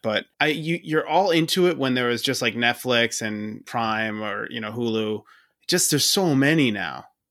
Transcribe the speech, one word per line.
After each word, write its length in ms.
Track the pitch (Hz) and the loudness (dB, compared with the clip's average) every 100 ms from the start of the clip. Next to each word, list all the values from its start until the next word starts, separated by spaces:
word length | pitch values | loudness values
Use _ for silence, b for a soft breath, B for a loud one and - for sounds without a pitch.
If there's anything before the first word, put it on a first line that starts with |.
But 220 | 110 104 - - | -2 -2 -4 -2
I, 100 | 156 | -2
you, 300 | 151 156 170 | 0 -2 -4
you're 240 | - 156 - | -2 -2 0
all 240 | 165 196 | 2 4
into 380 | 165 160 190 180 | 2 2 2 2
it 100 | 147 | 2
when 160 | 131 127 | 0 0
there 140 | 123 | 0
was 120 | 117 | -2
just, 220 | - 123 | -2 0
like, 100 | 120 | 2
Netflix 680 | 110 120 120 127 120 117 - | 4 2 0 0 2 2 0
and 420 | 110 107 107 110 - | -4 -4 -8 -10 -6
Prime 560 | 120 113 110 110 107 | -4 -2 -2 -2 -4
or, 260 | 107 104 - | -6 -6 -8
you 100 | 113 | -8
know, 100 | 107 | -8
Hulu. 520 | 117 117 110 107 107 - b b b - | -4 -2 0 -2 -4 -10 b b b -4
Just, 220 | 175 - | 0 2
there's 160 | 147 - | 2 2
so 300 | 202 180 135 | 2 2 4
many 340 | 139 160 127 | 4 4 2
now, 360 | 104 85 64 - _ _ | 0 -6 -8 -14 _ _